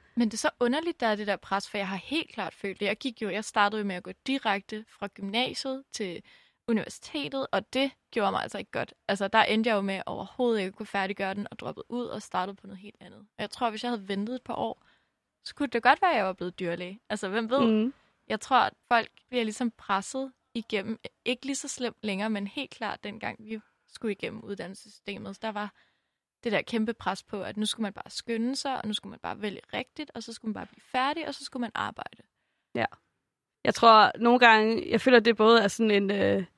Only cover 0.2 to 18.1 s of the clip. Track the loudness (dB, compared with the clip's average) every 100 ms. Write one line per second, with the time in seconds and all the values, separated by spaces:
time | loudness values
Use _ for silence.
0.2 | 0 0 -2 0 0 0 -2 -2 0 0
1.2 | -2 -4 -2 -4 -2 -6 -4 -6 -4 -4
2.2 | -4 -6 -8 -8 -10 -4 -4 -2 -6 -6
3.2 | -6 -6 -2 2 2 2 -4 -6 -8 -8
4.2 | -4 -2 0 -2 -4 -12 -14 -12 -12 -10
5.2 | -4 -2 -2 -4 -6 -8 -8 -8 -6 -8
6.2 | -14 -20 _ _ -2 -2 -2 -10 -10 -8
7.2 | -6 -4 -2 -2 -2 0 0 -2 _ -2
8.2 | 0 0 -4 -8 -8 -6 -6 -6 -4 -2
9.2 | 2 4 4 4 2 0 0 -4 -6 -8
10.2 | -8 0 0 2 -2 -6 -6 -4 -4 -4
11.2 | -4 -4 -8 -10 -10 -10 -8 -8 -6 -8
12.2 | -6 -4 -4 -8 -16 -18 -18 -20 -20 -20
13.2 | -18 -10 -10 -4 -4 -2 -4 -4 -4 -4
14.2 | -4 -6 -8 -6 -6 -8 _ _ _ _
15.2 | _ _ -14 -4 -2 4 6 6 4 2
16.2 | 0 -2 -6 -4 -4 -4 -8 -12 -8 -6
17.2 | -2 -2 0 4 4 4 2 -4 _